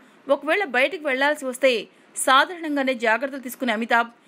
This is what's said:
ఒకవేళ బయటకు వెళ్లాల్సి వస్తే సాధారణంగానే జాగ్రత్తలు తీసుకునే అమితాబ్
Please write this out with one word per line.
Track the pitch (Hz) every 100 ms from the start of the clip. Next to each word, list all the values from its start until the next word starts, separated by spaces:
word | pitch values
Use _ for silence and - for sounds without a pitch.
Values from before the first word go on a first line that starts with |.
| - _ -
ఒకవేళ | 285 285 381
బయటకు | 370 247 277 359
వెళ్లాల్సి | 302 254 285 294 262
వస్తే | 240 269 226 - _ _ -
సాధారణంగానే | - 262 311 359 320 285 262
జాగ్రత్తలు | 254 226 226 269 269
తీసుకునే | 247 - 247
అమితాబ్ | 214 226 240 233 -